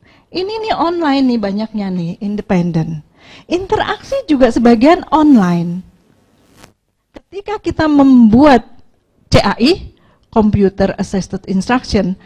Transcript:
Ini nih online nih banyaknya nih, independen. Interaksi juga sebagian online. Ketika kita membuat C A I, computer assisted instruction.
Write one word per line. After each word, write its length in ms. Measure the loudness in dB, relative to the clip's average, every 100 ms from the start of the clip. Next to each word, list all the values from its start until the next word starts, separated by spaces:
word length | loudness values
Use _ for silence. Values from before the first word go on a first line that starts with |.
| _ _ _
Ini 220 | -8 -8 -6
nih 120 | -6 -4
online 480 | -2 -2 -2 0 0
nih 140 | 0
banyaknya 440 | -4 -4 -6 -6 -6
nih, 220 | -4 -6 -8
independen. 800 | -8 -8 -2 -2 0 -2 -4 -8 -14 _ -20 -20 -6
Interaksi 720 | -6 -2 -4 -4 -8 -8 -8 -2
juga 160 | 0 2
sebagian 480 | 2 2 4 2 2 0
online. 720 | 2 4 4 2 -2 -4 -8 -14 _ _ _ _ _ _ _ _ _ _ _ _
Ketika 480 | -20 -18 -14 -10 -8
kita 320 | -6 -2 0
membuat 720 | 4 4 6 6 6 6 4 0 -14 _ _ _ _ _
C 160 | 0
A 160 | 0 0
I, 320 | 0 0 -6 -20 _ _ _
computer 640 | -2 0 2 0 0 -4 -4
assisted 460 | -6 -6 -8 -10 -6
instruction. 640 | -4 -2 -4 -2 -4 -2 -6